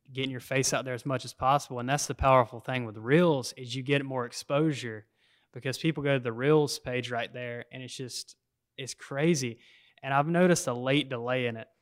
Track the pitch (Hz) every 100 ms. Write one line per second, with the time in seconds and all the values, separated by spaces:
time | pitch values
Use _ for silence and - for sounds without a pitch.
0 | _ 127 135 127 - 135 127 139 131 123
1 | 143 131 127 - 131 143 - 123 120 143
2 | - 135 139 131 117 120 - 127 117 107
3 | 110 151 175 143 117 - 127 127 127 139
4 | 139 131 120 - - 143 160 135 120 107
5 | - _ _ _ _ 123 135 123 160 156
6 | 143 135 120 113 135 156 143 - - 127
7 | 120 120 113 123 123 120 117 131 127 -
8 | 127 - - - _ _ _ - 131 -
9 | - 139 160 160 127 113 _ _ _ _
10 | 135 139 147 170 180 175 - 120 127 143
11 | 135 123 120 127 123 113 110 _